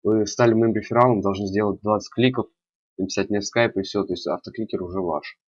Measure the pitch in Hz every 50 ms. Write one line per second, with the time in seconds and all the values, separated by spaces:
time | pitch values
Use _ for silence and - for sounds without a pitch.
0 | - 104 110 110 104 101 - - 120 117 113 110 117 113 104 107 107 - 117 120
1 | 123 127 120 101 92 98 98 98 104 95 95 101 107 104 95 95 - 107 107 101
2 | - - - - 120 127 127 120 104 _ _ _ _ _ _ _ _ _ _ -
3 | 95 95 - 101 98 - 101 104 101 - - 117 117 113 - 98 95 - - 101
4 | 95 - 90 85 - 80 - - - - - - 110 107 - 95 92 87 90 95
5 | 92 85 78 76 - - - _ _